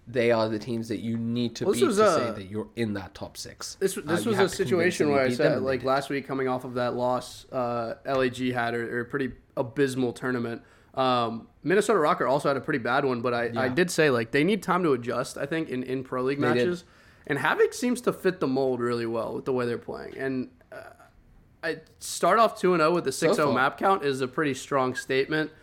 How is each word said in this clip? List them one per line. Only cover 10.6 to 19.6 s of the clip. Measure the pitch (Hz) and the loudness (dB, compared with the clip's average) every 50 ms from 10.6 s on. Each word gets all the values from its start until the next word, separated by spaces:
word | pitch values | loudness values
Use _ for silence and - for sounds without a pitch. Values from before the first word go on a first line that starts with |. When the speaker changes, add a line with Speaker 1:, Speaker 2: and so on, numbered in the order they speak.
| - _ - _ _ _ - | -12 _ -20 _ _ _ -2
Speaker 2:
Um, | 135 131 127 127 123 120 113 113 113 - - _ _ - | 0 2 2 2 2 0 -2 -4 -6 -10 -16 _ _ -2
Minnesota | 143 185 - 170 - 220 180 | 2 4 4 4 4 4 4
Rocker | 147 156 180 - 139 | 4 4 2 2 2
also | 120 135 147 - | 2 2 2 2
had | 151 139 | 0 0
a | 131 | 0
pretty | - - 151 127 | 0 -2 -2 -2
bad | 113 120 123 143 143 | 0 0 2 2 2
one, | 131 127 120 | 2 0 0
but | 113 123 120 | 0 0 0
I, | 120 120 | 0 -2
Speaker 1:
Yeah. | 117 117 123 131 | -2 -2 -2 -2
Speaker 2:
I | |
did | 127 127 160 185 175 | 0 2 2 2 2
say, | - - 156 147 | 2 4 4 4
like, | 127 117 117 - | 4 2 2 2
they | - 139 151 | 2 2 4
need | 185 220 196 - | 4 2 0 0
time | - 180 180 180 | 0 0 2 2
to | 156 135 | 2 2
adjust, | 120 117 120 117 120 135 - - | 2 0 -2 -4 -4 -4 -6 -8
I | - 139 | -8 -6
think, | 139 165 160 160 | -4 -4 -4 -4
in, | - 127 127 127 | -4 -4 -6 -4
in | 127 131 135 131 | -4 -4 -6 -6
Pro | - 131 127 127 | -6 -4 -2 -2
League | 131 143 143 | -2 0 0
Speaker 1:
They | 147 | 0
did. | 147 120 | 2 2
Speaker 2:
matches. | 123 120 180 175 175 - - - - - - - _ _ | 2 2 0 0 -4 -8 -16 -20 -20 -20 -20 -20 _ _
And | - 147 139 | -4 -2 0
Havoc | 135 156 - 427 453 440 - | 2 2 4 4 2 2 2
seems | - 254 247 247 247 | 0 -2 0 0 0
to | - 202 - | 0 -2 -2
fit | - - 185 175 - | 0 0 -2 0 0
the | 165 | -2
mold | 135 131 135 135 131 127 120 | 0 0 0 0 0 0 0
really | 120 120 120 120 117 | 0 0 0 -2 -2
well | 113 113 113 113 - 120 | -2 -2 -4 -4 -4 -6
with | - 127 | -6 -4
the | 139 | -2
way | 127 127 | -2 0